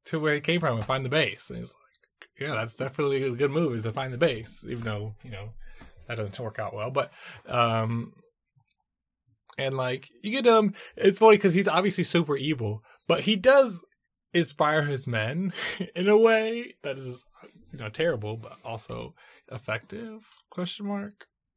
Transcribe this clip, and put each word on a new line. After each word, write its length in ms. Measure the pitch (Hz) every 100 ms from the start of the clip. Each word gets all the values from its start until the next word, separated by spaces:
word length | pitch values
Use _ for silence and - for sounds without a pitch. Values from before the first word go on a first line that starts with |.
| -
to 140 | 165
where 160 | 151 147
he 60 |
came 180 | 156 175
from 160 | 156 113
and 80 | 107
find 180 | 131
the 60 | 131
base." 400 | 151 117 - -
And 80 | 117
he's 120 | 120
like, 560 | - _ _ _ _ - -
"Yeah, 140 | 101
that's 220 | 110 117 -
definitely 480 | 135 - 143 135
a 80 | 135
good 180 | 120 143
move, 240 | 151 156
is 80 | 117
to 100 | 110
find 220 | 117 131
the 40 | 123
base," 440 | 160 113 113 - 113
even 140 | 120
though, 320 | 113 104 107 104
you 80 | -
know, 220 | 98 107 - - - - - -
that 100 | 113
doesn't 220 | 101 113
work 200 | 113 -
out 160 | 104 110
well. 160 | 113
But, 200 | 135 - - - - -
um, 680 | 123 117 113 113 117 120 - _ _ _ _ _ _ _ _ _ _ _ _ - -
and, 180 | 135 135
like, 320 | 127 127 - _
you 80 | 208
get, 160 | 262 240
um, 300 | 226 208 - - -
it's 220 | 196 196
funny 220 | 220 208
'cause 160 | 196 180
he's 120 | 190
obviously 360 | 165 202 196
super 340 | 160 175 151 139
evil, 460 | 143 139 104 107 - _ -
but 140 | 165
he 140 | - 214
does 480 | 254 277 247 175 - _ _ _ _
inspire 500 | 170 160 - 151 156
his 240 | 147 135 123
men 440 | 113 110 160 190 - - -
<laughs> 160 | 180 175
in 120 | 190
a 80 | 214
way 580 | 226 220 220 233 - -
that 160 | 143 135
is, 240 | 127 123 - _ - - -
you 80 | -
know, 100 | 107
terrible, 480 | - 165 123 104 113
but 200 | 110 -
also 520 | 117 113 - 117 117 - - - -
effective, 760 | 117 - 110 - 208 226 220 - _ _
question 340 | - 180 - 202
mark. 400 | 202 202 202 - _ _